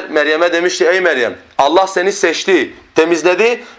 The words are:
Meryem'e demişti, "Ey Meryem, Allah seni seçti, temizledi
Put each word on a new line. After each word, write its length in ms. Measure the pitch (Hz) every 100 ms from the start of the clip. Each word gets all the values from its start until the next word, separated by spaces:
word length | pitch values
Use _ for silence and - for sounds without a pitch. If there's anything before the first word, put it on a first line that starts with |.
| 147
Meryem'e 440 | 151 147 156 175
demişti, 320 | 170 175 175 165
"Ey 160 | 185
Meryem, 340 | 180 139 113 90 - -
Allah 300 | 139 170 190
seni 240 | 185 185
seçti, 600 | 196 180 156 - 180 120 - - -
temizledi 680 | 165 170 160 180 226 233 -